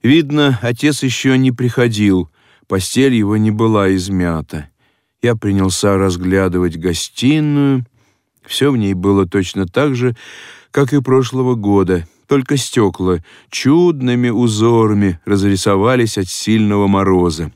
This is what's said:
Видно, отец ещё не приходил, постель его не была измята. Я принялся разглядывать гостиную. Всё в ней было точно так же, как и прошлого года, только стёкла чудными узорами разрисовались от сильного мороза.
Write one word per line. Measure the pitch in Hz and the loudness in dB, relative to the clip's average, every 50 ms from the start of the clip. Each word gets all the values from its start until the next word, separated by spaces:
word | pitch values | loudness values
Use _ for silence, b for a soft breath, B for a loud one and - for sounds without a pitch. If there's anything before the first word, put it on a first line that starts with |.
| - | 2
Видно, | 113 143 165 160 135 147 151 147 143 131 110 | 2 2 2 2 0 0 0 2 2 0 0
отец | - 117 120 - - 151 143 - - | -2 -6 -4 0 0 -2 0 0 -4
ещё | 131 120 - - 135 131 | -4 -4 -2 0 0 2
не | 131 131 131 | 2 2 0
приходил, | 123 - 123 120 117 - 123 120 110 104 107 101 95 92 85 80 b b b b b b b | 0 0 -4 -2 0 0 0 0 0 0 2 2 2 2 -2 -4 b b b b b b b
постель | _ 101 95 92 - - 117 135 139 127 | _ -4 -4 -4 -2 0 2 2 2 2
его | 113 104 101 107 | 2 0 0 0
не | 110 107 110 | 0 0 0
была | 107 107 113 110 110 104 98 95 95 | 0 0 0 0 2 2 2 2 0
измята. | 95 90 98 98 92 90 87 82 80 80 _ - 80 73 - _ _ _ _ _ _ _ _ _ _ | 0 -2 -4 -4 -2 -2 -2 -2 -4 -6 _ -12 -12 -12 -14 _ _ _ _ _ _ _ _ _ _
Я | - 120 117 | -2 -2 -2
принялся | 110 - 104 98 98 95 95 90 - - 101 98 | -2 -2 -2 0 0 0 -2 -2 -2 0 0 0
разглядывать | 95 95 95 90 87 90 92 92 98 95 92 87 90 90 87 80 | 2 0 0 -2 -2 -2 -2 0 0 0 0 0 0 -2 -2 -4
гостиную. | 85 80 92 85 - - - _ - 120 131 151 156 151 151 147 143 143 139 135 127 120 _ _ _ _ _ _ _ _ _ _ _ _ | -4 -4 -4 -4 -4 -6 -10 _ -2 0 0 2 2 0 0 0 2 2 2 0 0 -2 _ _ _ _ _ _ _ _ _ _ _ _
Всё | - - - 143 143 | -12 -4 0 0 0
в | 135 | 2
ней | 120 104 98 98 | 0 0 -2 -2
было | 92 90 101 98 98 95 | -2 0 2 2 2 0
точно | 90 - 101 95 - - 98 98 | 0 0 -4 -4 -2 -4 -6 -6
так | 87 _ 127 143 151 135 | -4 _ -2 -2 0 -2
же, | 120 123 127 117 B B B B B B B B B B B | -2 -2 -2 -4 B B B B B B B B B B B
как | - 139 143 131 143 | -2 0 0 2 0
и | 143 | -2
прошлого | 123 123 131 131 131 117 131 131 127 127 123 | 0 2 2 2 2 0 -2 -2 0 0 -2
года, | 113 101 104 101 98 95 85 92 87 82 - _ _ _ | -2 0 2 2 2 2 2 0 -2 -4 -8 _ _ _
только | _ 143 139 127 - 147 | _ 0 0 0 0 -4
стёкла | 135 - - - 123 110 95 85 - 92 92 90 82 b b b b b b | -4 -4 -2 0 0 0 0 0 -2 -2 -2 -2 -2 b b b b b b
чудными | - - - 127 147 170 180 175 165 139 127 123 123 123 123 120 | -12 -4 0 2 4 4 4 2 0 0 -2 -2 0 0 0 0
узорами | 113 110 123 117 107 104 113 117 117 113 110 107 107 101 101 98 87 82 _ | 0 0 0 0 0 2 2 2 4 4 2 2 2 0 0 0 -2 -4 _
разрисовались | - 101 98 98 101 98 92 - 104 101 95 101 120 127 123 117 110 - | -2 -2 0 2 0 0 0 0 0 0 2 2 2 2 2 0 -2 -2
от | 104 95 92 | -6 -6 -6
сильного | - - - 107 110 110 107 104 104 101 101 | -8 -8 -2 -2 0 2 2 0 0 0 2
мороза. | 98 98 98 98 95 92 90 87 87 78 78 85 78 _ | 2 2 2 2 2 2 2 2 0 -2 -4 -10 -10 _